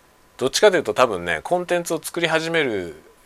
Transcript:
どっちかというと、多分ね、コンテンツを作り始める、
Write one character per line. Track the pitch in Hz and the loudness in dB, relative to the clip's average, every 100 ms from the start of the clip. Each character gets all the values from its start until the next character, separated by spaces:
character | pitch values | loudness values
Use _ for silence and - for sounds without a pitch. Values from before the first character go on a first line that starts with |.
| _ _ _ - | _ _ _ -4
ど | 127 | -2
っ | |
ち | - | 4
か | 208 | 4
と | 180 | 4
い | |
う | |
と、 | 123 | 2
多 | 104 127 | 2 2
分 | 95 | 2
ね、 | 87 80 | -2 -4
コ | - 175 | -2 -2
ン | 175 | 0
テ | 175 | -2
ン | |
ツ | 170 | -2
を | 160 | -6
作 | - - | -6 -4
り | 170 | -2
始 | 160 165 | 0 0
め | 165 | 0
る、 | 143 104 87 76 - _ | 0 -2 -6 -10 -20 _